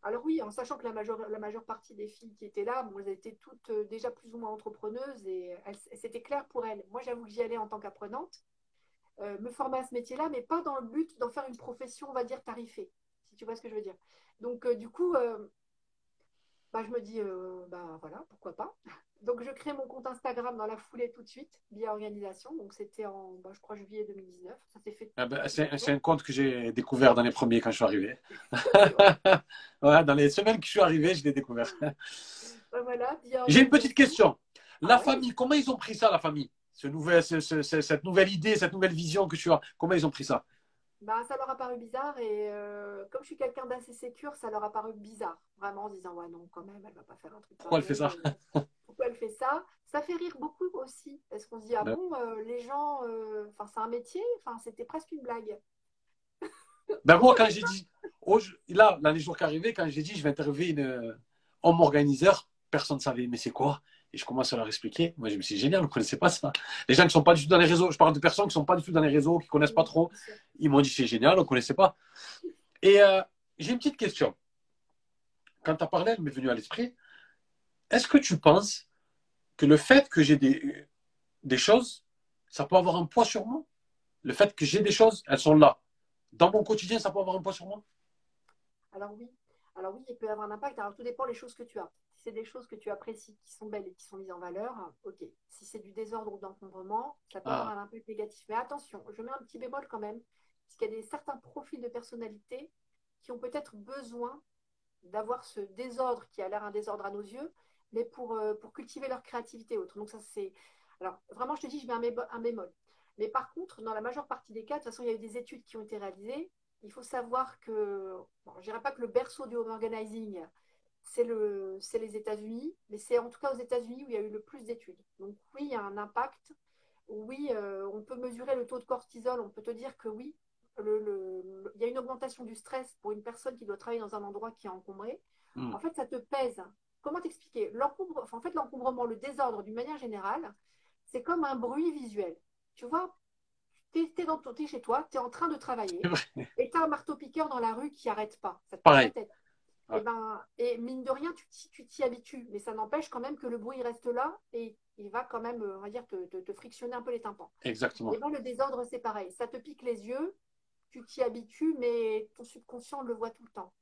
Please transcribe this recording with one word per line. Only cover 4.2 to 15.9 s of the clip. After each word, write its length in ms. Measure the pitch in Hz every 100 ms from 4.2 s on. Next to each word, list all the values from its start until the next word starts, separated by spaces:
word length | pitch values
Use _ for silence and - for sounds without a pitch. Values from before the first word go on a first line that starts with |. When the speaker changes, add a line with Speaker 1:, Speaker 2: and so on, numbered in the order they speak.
| 233
Speaker 1:
ou 60 | 233
moins 100 | 220
entrepreneuses 800 | 214 214 208 214 226 269 254 196
et 280 | 185 180 175 202
elles, 120 | 208 -
c'était 300 | 214 233 233
clair 200 | 240 285 285
pour 180 | 254 226
elles. 180 | 214 190
Moi, 120 | 226
j'avoue 200 | 254 240 226
que 40 |
j'y 140 | 208
allais 140 | 240 233
en 100 | 220
tant 120 | 214
qu'apprenante, 640 | 208 - 208 240 349 - _ _ _ _ _ _ _ _
euh, 180 | 202 202
me 140 | 226
former 260 | 240 262 262
à 60 |
ce 100 | 254
métier-là, 360 | 247 240 254 311
mais 120 | 269
pas 200 | 240 330
dans 140 | 320 269
le 100 | 233
but 320 | 277 330 -
d'en 100 | 240
faire 160 | 240 269
une 100 | 240
profession, 520 | - 240 254 - 277
on 40 |
va 100 | 254
dire, 180 | 240 254
tarifée, 480 | - 240 233 - 190 _ _ _ _
si 80 | _
tu 100 | -
vois 100 | 226
ce 60 |
que 80 | 233
je 60 | 214
veux 80 |
dire. 120 | 202 185 _ _ _ _
Donc, 260 | 240 240 247
euh, 80 |
du 160 | 233 233
coup, 240 | - 359
euh, 240 | 320 240 220 208 _ _ _ _